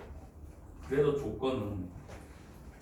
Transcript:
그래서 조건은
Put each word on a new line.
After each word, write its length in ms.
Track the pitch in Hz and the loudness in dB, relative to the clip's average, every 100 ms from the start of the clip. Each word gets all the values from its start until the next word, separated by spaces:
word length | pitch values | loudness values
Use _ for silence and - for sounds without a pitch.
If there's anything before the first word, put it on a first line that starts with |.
| - - - - - - - - - | -12 -12 -14 -14 -14 -14 -14 -12 2
그래서 260 | 139 147 139 | 8 8 6
조건은 720 | 107 - 131 120 101 95 90 - - - - - - - - - | 2 2 2 2 0 -2 -4 -8 -12 -12 -14 -16 -16 -14 -16 -10